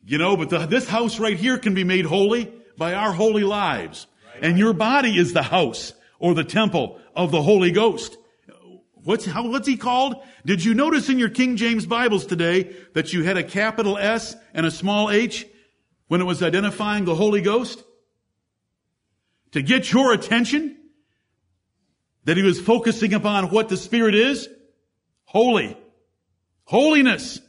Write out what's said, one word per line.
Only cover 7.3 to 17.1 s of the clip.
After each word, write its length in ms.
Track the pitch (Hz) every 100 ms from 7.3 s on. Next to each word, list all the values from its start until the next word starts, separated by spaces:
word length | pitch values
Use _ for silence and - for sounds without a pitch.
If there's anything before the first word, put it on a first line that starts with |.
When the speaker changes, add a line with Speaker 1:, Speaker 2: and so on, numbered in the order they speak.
Speaker 1:
the 100 | 156
Holy 300 | 147 208 180
Ghost. 460 | 175 226 165 - - _ _ _ - - - _ _ -
What's, 200 | 220 226
how, 240 | 180 240
what's 180 | 254 269
he 80 | 240
called? 480 | 220 247 269 247 - - -
Did 180 | 190
you 100 | 175
notice 360 | 226 294 311 -
in 100 | 262
your 80 | 233
King 300 | - 254 240
James 280 | 226 226 170
Bibles 400 | 233 247 208 -
today 480 | 175 170 180 180 - -
that 180 | - 160
you 100 | 180
had 140 | 160 190
a 80 |
capital 540 | 165 196 214 214 208 202
S 360 | 202 226 - - _
and 120 | 160 165
a 60 |
small 400 | 156 190 208 208
H 340 | 208 240 - - _ _ _ _ _ _
when 140 | 175
it 20 |
was 180 | 180 170
identifying 600 | 175 175 202 196 208 208
the 100 | 180